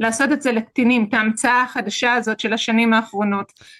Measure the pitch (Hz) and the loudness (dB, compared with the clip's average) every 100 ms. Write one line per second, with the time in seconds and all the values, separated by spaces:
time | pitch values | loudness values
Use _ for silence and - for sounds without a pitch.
0 | 226 226 277 285 262 226 226 - 240 247 | -4 0 0 0 0 -2 -2 0 2 2
1 | 208 233 214 220 240 247 247 254 208 - | 2 0 0 0 2 2 0 -4 -6 -2
2 | 247 240 220 214 226 220 - 226 233 226 | 0 0 -2 -4 -2 -2 0 2 4 2
3 | 226 202 208 202 196 _ - | 0 -4 -2 -2 -6 _ -20